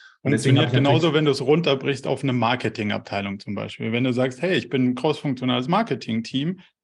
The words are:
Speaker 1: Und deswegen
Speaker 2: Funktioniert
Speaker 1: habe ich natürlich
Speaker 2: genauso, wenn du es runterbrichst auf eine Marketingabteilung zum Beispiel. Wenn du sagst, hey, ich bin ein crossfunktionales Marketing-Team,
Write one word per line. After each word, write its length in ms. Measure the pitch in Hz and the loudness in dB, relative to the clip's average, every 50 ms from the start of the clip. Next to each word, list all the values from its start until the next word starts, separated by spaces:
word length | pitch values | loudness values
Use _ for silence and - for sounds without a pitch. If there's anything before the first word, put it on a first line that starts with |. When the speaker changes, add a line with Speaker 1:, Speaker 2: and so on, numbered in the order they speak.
| - - _ _ | -20 -20 _ _
Speaker 1:
Und 120 | - - | 0 0
deswegen 240 | 110 113 135 135 127 | 0 2 4 4 4
Speaker 2:
Funktioniert 100 | - - | 4 4
Speaker 1:
habe 100 | 120 - | 4 2
ich 60 | 127 | 2
natürlich 180 | 139 143 151 160 | 4 4 4 4
Speaker 2:
genauso, 140 | 170 165 139 | 4 4 4
wenn 100 | 156 156 | 4 4
du 60 | 143 | 2
es 100 | 131 - | 2 2
runterbrichst 680 | 131 123 151 170 165 151 139 127 - 151 110 117 - | 2 4 4 4 4 2 0 0 0 -4 -4 -2 -2
auf 160 | 147 139 - | -4 -4 -2
eine 120 | - 135 123 | -2 -2 0
Marketingabteilung 1040 | 123 117 117 127 123 - 110 - 117 104 104 104 101 - - 101 101 98 101 98 98 | 2 2 2 0 0 -2 -4 -4 -2 -4 -2 -4 -4 -6 -6 -6 -4 -4 -4 -8 -8
zum 140 | - - 101 | -8 -8 -8
Beispiel. 360 | 104 107 110 - - 113 113 | -6 -8 -8 -8 -8 -6 -4
Wenn 140 | 113 120 131 | -2 0 0
du 80 | 131 | 0
sagst, 300 | 117 127 127 131 127 - | 0 0 -2 -2 -2 -4
hey, 120 | 170 185 180 | -2 0 0
ich 140 | 127 120 123 | -2 -2 -2
bin 220 | 139 131 127 127 | -2 0 0 0
ein 40 | 123 | 0
crossfunktionales 720 | 123 - 156 147 - - 147 123 - 131 127 123 123 127 | 0 0 -2 -2 0 -4 -4 -4 -2 -2 -2 -2 -2 0
Marketing-Team, 920 | 147 175 214 226 - 135 - - - 110 113 113 - - 131 147 175 190 - - _ _ _ | 0 0 0 0 -2 -4 -6 -4 -4 -4 -4 -4 -4 -6 -4 -4 -4 -6 -8 -14 _ _ _